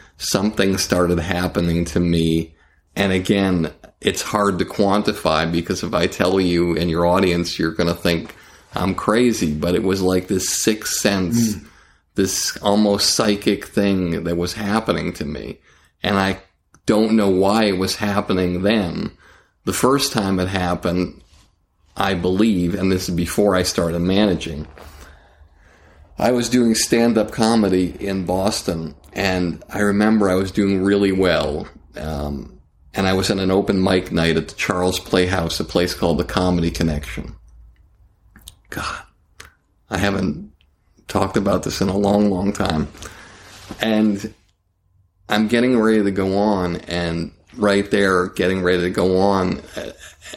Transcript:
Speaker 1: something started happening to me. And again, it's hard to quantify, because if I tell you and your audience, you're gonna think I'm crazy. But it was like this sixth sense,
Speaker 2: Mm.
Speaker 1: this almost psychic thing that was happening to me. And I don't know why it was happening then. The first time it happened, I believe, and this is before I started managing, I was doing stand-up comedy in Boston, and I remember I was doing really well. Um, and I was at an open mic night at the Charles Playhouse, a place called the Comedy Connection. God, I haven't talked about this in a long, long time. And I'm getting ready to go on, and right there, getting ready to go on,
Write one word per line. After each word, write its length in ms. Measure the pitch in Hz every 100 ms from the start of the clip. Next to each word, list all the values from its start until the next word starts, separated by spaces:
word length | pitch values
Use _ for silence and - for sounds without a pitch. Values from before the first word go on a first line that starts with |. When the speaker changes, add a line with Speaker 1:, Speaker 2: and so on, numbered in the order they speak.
| - -
Speaker 1:
something 640 | - 98 104 - 98 92
started 400 | - 90 87 87
happening 680 | 82 87 90 - 87 85 85
to 140 | 92
me. 540 | 87 85 82 80 80 _ _ _ _
And 180 | - 98
again, 580 | 95 92 101 95 90 78 - - _
it's 220 | 98 90
hard 360 | - 107 101 90
to 40 |
quantify, 840 | 90 - 98 104 107 104 85 78 82
because 320 | 85 85 92
if 100 | 85
I 140 | 87 90
tell 340 | - 92 95
you 340 | 90 87 87 80
and 120 | 87
your 160 | 82
audience, 540 | 87 92 95 87 85 -
you're 140 | 82
gonna 220 | 82 85
think 400 | 85 87 82 - - - - -
I'm 200 | - 95
crazy. 580 | 92 - 113 123 110 82
But 220 | 76 82
it 80 | 90
was 180 | 92 98
like 280 | 92 92 90
this 200 | 95 - -
sixth 320 | - 110 - -
sense, 540 | 104 98 87 117 113 95
Speaker 2:
Mm. 100 | - - _ _ _
Speaker 1:
this 420 | - 95 - - -
almost 520 | 104 104 107 101 -
psychic 520 | - 110 101 - 101 -
thing 580 | 110 101 95 87 82
that 120 | 82 87
was 160 | 87
happening 580 | - 101 110 - 80 85
to 100 | - 71
me. 320 | - 53 - _ _ _ _
And 140 | 92 98
I 240 | 95 92 - _ _ _
don't 280 | - 110 110
know 140 | 110 101
why 360 | 92 98 110
it 140 | 107 92
was 180 | 95 -
happening 680 | 104 101 101 92 90 87
then. 480 | 98 113 87 82 85 - - - _ _
The 80 | -
first 400 | - 127 139 -
time 260 | 113 98 92
it 100 | 90
happened, 720 | 95 87 85 87 90 80 - _ - _ _ _ _ _ -
I 180 | 98
believe, 600 | 92 90 95 113 90 87
and 180 | 92 95
this 160 | 92 -
is 60 |
before 420 | 85 87 - 104 92
I 60 |
started 340 | 90 - 85 85
managing, 680 | 90 98 104 87 82 73 76 - - - - - - _ - _ - _ - - - -
I 120 | 113
was 180 | 123 110
doing 260 | 123 117
stand-up 560 | 110 - 117 120 110 107
comedy 640 | - 110 117 98 92 90 -
in 240 | 98 95
Boston, 720 | 87 92 98 - - 85 80 - -
and 500 | - 95 92 87 85 -
I 120 | 101
remember 500 | 104 101 107 110 98
I 40 | 92
was 140 | 95
doing 320 | - 98 98
really 300 | 95 101 98
well. 540 | 95 92 78 73 76 - - - -
Um, 640 | 78 71 73 69 - - _ _ -
and 120 | - 95
I 60 |
was 180 | 95 -
at 80 | 95
an 120 | 95
open 320 | 95 - 95
mic 300 | 95 92 -
night 240 | 85 82 80
at 120 | 78
the 60 |
Charles 440 | - - 90 92 -
Playhouse, 600 | - - 92 92 82 -
a 40 |
place 280 | 82 90 90
called 240 | - 87 80
the 60 |
Comedy 460 | 87 95 92 87 85
Connection. 640 | - 85 73 - - - - - - - _ _ _ _ _ _ - - - -
God, 320 | - - - - _ _ _ - _ _ _ -
I 80 | 92
haven't 540 | 101 95 92 78 104 _ _ _ _ _ -
talked 280 | 98 95 110
about 260 | 101 92
this 160 | - -
in 80 | 95
a 80 | 98
long, 340 | 98 104 104
long 220 | 92 98
time. 360 | 104 95 78 73 - - - - - - - - -
And 520 | 113 107 107 98 110 - _ _ _ _ _ _ _ _ -
I'm 200 | 107 107
getting 300 | 120 127 120
ready 240 | 110 110
to 80 | 101
go 280 | 95 95 98
on, 380 | 107 98 90 82 -
and 440 | 87 85 85 82 - _ -
right 340 | 104 101 98
there, 380 | 104 98 92 92
getting 340 | - 92 95
ready 200 | 90 90
to 80 | 90
go 280 | 98 92 92
on, 420 | 101 95 92 - - - - - - - -